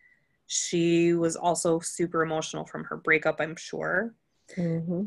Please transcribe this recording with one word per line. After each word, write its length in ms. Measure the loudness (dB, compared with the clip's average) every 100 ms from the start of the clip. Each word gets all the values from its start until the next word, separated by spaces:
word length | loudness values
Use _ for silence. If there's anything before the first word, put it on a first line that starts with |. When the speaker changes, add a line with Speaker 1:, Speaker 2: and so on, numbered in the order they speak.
| _ _ _ _ -8
Speaker 1:
She 680 | -6 0 2 4 6 6
was 220 | 4 2
also 440 | 0 0 2 2 0
super 440 | -2 -4 -2 0
emotional 420 | 0 -2 -4 -8
from 200 | -10 -10
her 120 | -8 -4
breakup, 420 | 2 2 2 0
I'm 160 | -4
sure. 600 | -6 -10 -6 -2 0 -2 -8 _ _ -12 -4
Speaker 2:
Mm-hmm. 460 | -2 -2 -2 -4